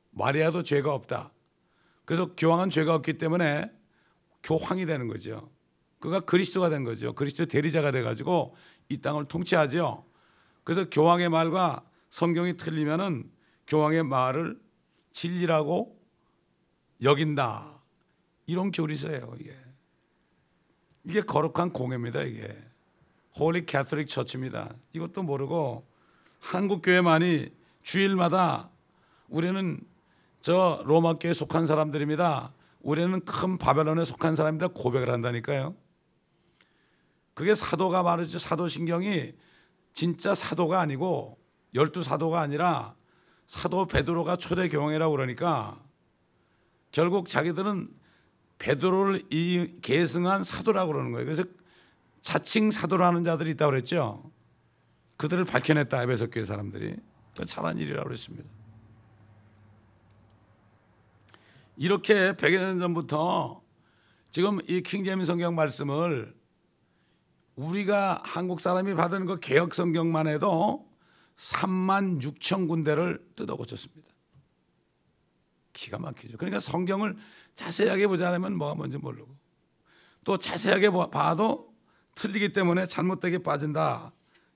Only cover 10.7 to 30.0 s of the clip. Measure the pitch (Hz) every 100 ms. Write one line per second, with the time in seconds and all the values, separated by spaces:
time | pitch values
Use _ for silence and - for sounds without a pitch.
10.7 | 175 170 147 165 175 175 160 165 185 170
11.7 | 123 - _ _ - 170 165 180 170 160
12.7 | 156 151 165 196 127 - _ _ _ -
13.7 | 151 151 165 143 131 127 139 170 - _
14.7 | _ _ _ _ - 170 180 170 156 147
15.7 | 180 - - _ _ _ _ _ _ _
16.7 | _ _ - 131 143 151 143 120 104 104
17.7 | - _ _ _ _ _ _ - 175 196
18.7 | 170 156 147 156 135 120 120 131 131 127
19.7 | - _ _ _ _ _ _ _ _ _
20.7 | _ _ _ 175 208 - 147 156 - 175
21.7 | 147 127 127 120 139 131 110 104 104 -
22.7 | _ _ _ _ _ _ - 160 175 170
23.7 | 139 - 156 147 131 123 131 131 110 107
24.7 | 117 _ 160 170 196 165 139 139 165 135
25.7 | 117 - _ _ _ _ _ - 185 202
26.7 | 190 185 180 175 160 180 151 120 - _
27.7 | _ - 190 196 190 170 185 170 120 -
28.7 | _ _ _ _ _ - 160 175 190 180
29.7 | 151 - _